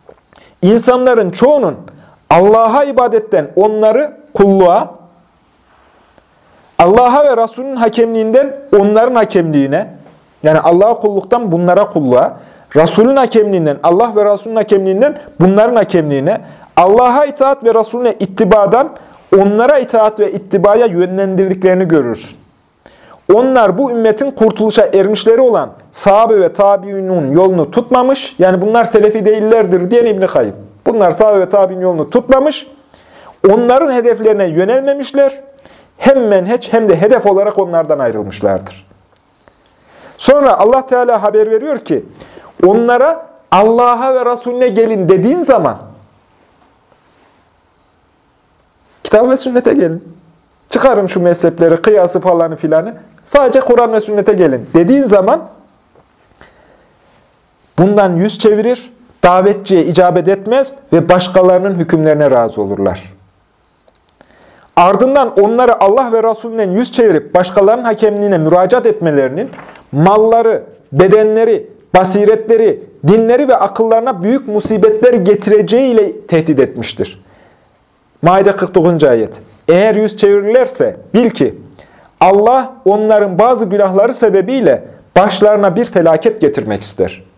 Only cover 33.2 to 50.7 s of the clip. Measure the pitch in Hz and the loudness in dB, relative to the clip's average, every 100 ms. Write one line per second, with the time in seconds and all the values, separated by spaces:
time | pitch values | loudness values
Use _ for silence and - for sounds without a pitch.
33.2 | - - 190 220 240 262 311 247 233 214 | -20 -2 2 2 2 2 2 0 0 0
34.2 | 220 208 180 156 190 262 277 277 262 277 | 0 0 0 -2 0 -2 -2 -6 -4 -2
35.2 | 269 - - _ _ _ _ - 247 269 | -2 -2 -20 _ _ _ _ -2 2 2
36.2 | 220 196 180 247 - 233 214 160 214 240 | 2 0 0 -4 -2 -2 2 2 2 2
37.2 | 202 196 208 202 175 165 156 143 123 107 | 2 0 0 -2 -2 -2 -2 -2 -2 -6
38.2 | 98 - 101 95 - - _ _ _ _ | -10 -6 -4 -4 -8 -20 _ _ _ _
39.2 | _ _ _ _ _ _ _ - - - | _ _ _ _ _ _ _ -20 -20 -4
40.2 | - 285 269 190 214 262 262 247 247 220 | 2 2 4 2 2 0 -2 -2 0 0
41.2 | 208 214 220 220 302 269 - 131 - - | 0 0 0 -2 -4 -8 -6 -6 -6 -20
42.2 | - - - - 180 226 233 240 294 320 | -20 -20 -20 0 2 2 0 2 0 -2
43.2 | - _ - 180 220 233 240 233 262 254 | -10 _ -2 2 2 2 2 0 -2 -2
44.2 | 240 240 247 247 247 202 226 214 175 190 | -2 -4 -6 -2 -2 0 0 -2 0 0
45.2 | 214 349 277 226 143 107 - - _ _ | 2 -2 0 0 0 -6 -16 -20 _ _
46.2 | _ _ _ _ _ _ _ _ _ _ | _ _ _ _ _ _ _ _ _ _
47.2 | _ _ _ _ _ _ _ _ _ _ | _ _ _ _ _ _ _ _ _ _
48.2 | _ _ _ _ _ _ _ _ - 214 | _ _ _ _ _ _ _ _ 0 2
49.2 | 247 262 262 240 240 285 170 170 - - | 2 0 -2 -2 0 0 -2 -4 -14 -20
50.2 | _ _ _ _ - | _ _ _ _ -8